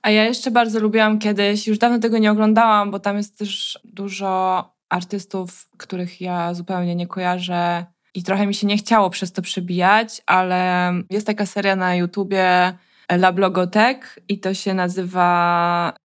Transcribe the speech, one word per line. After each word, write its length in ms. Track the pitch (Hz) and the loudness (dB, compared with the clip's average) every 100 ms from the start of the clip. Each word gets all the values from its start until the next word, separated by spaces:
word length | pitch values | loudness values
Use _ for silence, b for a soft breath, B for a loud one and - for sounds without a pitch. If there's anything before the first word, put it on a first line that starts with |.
A 100 | 220 | 0
ja 120 | 214 220 | 2 2
jeszcze 260 | 247 262 | 0 0
bardzo 280 | 233 226 220 | 2 2 0
lubiłam 400 | 214 220 214 214 | 0 2 2 2
kiedyś, 480 | 214 202 202 208 214 | 0 0 0 0 -2
już 100 | 214 | 0
dawno 220 | 240 240 | 2 2
tego 180 | 233 220 | 0 2
nie 140 | 214 | 2
oglądałam, 600 | 214 214 220 226 208 202 | 4 4 4 4 4 0
bo 80 | 196 | -4
tam 180 | 202 202 | -4 -4
jest 200 | 202 - | -6 -8
też 420 | 202 202 - - | -10 -8 -10 -14
dużo 800 | - 180 196 190 196 185 185 185 - _ - | -16 -12 -10 -6 -4 -2 0 -2 -4 _ -6
artystów, 800 | 175 180 202 196 190 180 - - - | -6 -4 -8 -8 -8 -8 -12 -20 -20
których 440 | - 180 180 - | -10 -8 -8 -8
ja 320 | 180 180 170 | -6 -4 -4
zupełnie 420 | 175 175 185 180 175 | -6 -6 -4 -2 -4
nie 120 | 175 | -6
kojarzę 760 | 185 180 180 180 175 175 170 175 _ _ | -4 -4 -2 -4 -2 -2 -2 -6 _ _
i 100 | 185 | -8
trochę 240 | 175 196 208 | -4 0 0
mi 60 | |
się 140 | 202 202 | 0 0
nie 100 | 208 | 0
chciało 320 | - 226 190 | 2 2 2
przez 220 | 180 185 | -2 -8
to 100 | - | -6
przebijać, 800 | 175 - 180 180 180 214 226 - - | -8 -6 -4 0 4 4 2 -4 0
ale 680 | 185 185 180 185 180 180 180 - | 0 2 0 0 0 0 -2 -4
jest 180 | 202 208 | -4 -2
taka 180 | 208 202 | -2 -4
seria 300 | 208 196 190 | -2 0 0
na 200 | 185 180 | 0 0
YouTubie 800 | 175 202 190 190 185 180 180 180 b b - | 0 -2 -2 2 4 4 2 -2 b b -2
La 220 | 175 185 | 2 4
Blogothèque 720 | 180 196 196 180 214 233 269 - - - | 4 2 2 0 2 2 0 -8 -12 -6
i 100 | 202 | -4
to 140 | 190 | -4
się 200 | 190 202 | -4 -2
nazywa 1200 | 190 180 185 180 185 175 175 175 175 175 175 170 - | -2 -2 -2 -2 2 2 4 2 2 2 0 -2 -6